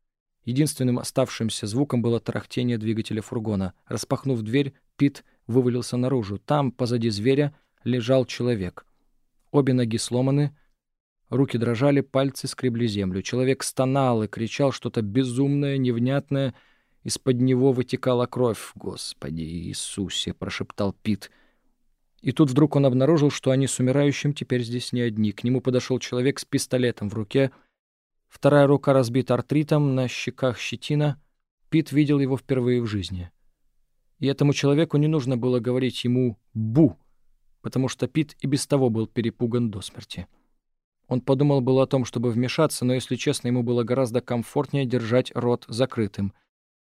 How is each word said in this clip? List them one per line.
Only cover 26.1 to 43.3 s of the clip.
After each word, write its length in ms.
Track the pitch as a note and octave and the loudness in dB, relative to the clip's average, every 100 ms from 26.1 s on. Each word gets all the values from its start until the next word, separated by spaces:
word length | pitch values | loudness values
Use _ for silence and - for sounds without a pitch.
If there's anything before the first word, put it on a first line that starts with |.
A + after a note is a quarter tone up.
| B2 C3 C#3 | -2 0 -2
с 60 | |
пистолетом 640 | - C3+ - B2+ B2 - G#2 | -2 -4 0 0 0 -2 -6
в 60 | |
руке. 380 | G#2+ G#2+ C#3 C3+ - _ _ _ _ _ _ _ | -6 -2 0 0 -2 _ _ _ _ _ _ _
Вторая 380 | - C#3 D3 C#3 | 0 4 6 6
рука 260 | C#3+ - | 4 4
разбита 420 | C3+ A#2 B2+ A#2+ | 4 4 0 0
артритом, 600 | A#2+ - C#3+ D3 D3+ C#3+ | -2 0 0 2 2 2
на 140 | C3 B2+ | 0 -2
щеках 500 | - - - C3 A2 | -4 -8 -2 -4 -2
щетина. 640 | - A2 - D3 D3 C#3 _ _ _ _ - | -8 -8 -4 0 0 -2 _ _ _ _ -2
Пит 220 | D#3+ D3+ | 0 2
видел 260 | C#3 C#3+ C#3+ | 2 4 4
его 180 | C3 C3 | 2 -2
впервые 460 | - C3 B2 B2 | -2 0 2 0
в 40 | A#2 | 0
жизни. 440 | G#2 F2 F#2 F2 _ _ _ _ _ _ _ _ - | -4 -6 -8 -12 _ _ _ _ _ _ _ _ -4
И 80 | C3+ | -2
этому 260 | C3+ D3 | 2 2
человеку 460 | C#3 C#3 C#3+ D#3+ D3 | 4 2 2 2 2
не 80 | D3+ | 2
нужно 300 | D#3 B2 B2+ | 0 0 -2
было 240 | B2+ B2 | 0 0
говорить 440 | A2+ B2 B2+ - | 0 0 -2 -2
ему 340 | B2 B2 B2 A2 _ | -2 2 0 -2 _
«бу», 460 | A2 A2 B2 D3+ - _ _ _ _ _ _ | -6 0 4 4 4 _ _ _ _ _ _
потому 260 | - C3 C3 | -8 -4 -4
что 200 | - B2+ | -2 -2
Пит 280 | D#3 D3+ - | -2 -2 -4
и 60 | C#3 | -2
без 200 | C#3 - | -2 0
того 240 | C#3+ B2+ | 2 2
был 160 | A2 A2 | 2 -2
перепуган 640 | - A2+ - B2 A#2+ A#2 | -2 -4 -2 -2 0 -2
до 100 | G2+ | -4
смерти. 460 | - - - - F2 _ _ _ _ _ _ _ - | -12 -16 -16 -14 -14 _ _ _ _ _ _ _ -6
Он 120 | B2+ | -4
подумал 400 | - C3+ D3 C#3 | 0 2 4 2
было 240 | B2 C3 | 2 2
о 20 | C3 | 2
том, 180 | C#3 | 0
чтобы 260 | A#2+ B2 A#2+ | -2 -2 0
вмешаться, 540 | A2+ B2 - D3+ - | 0 -2 2 0 2
но, 100 | B2+ | 0
если 220 | B2+ - B2+ | 0 -2 -4
честно, 320 | - | -2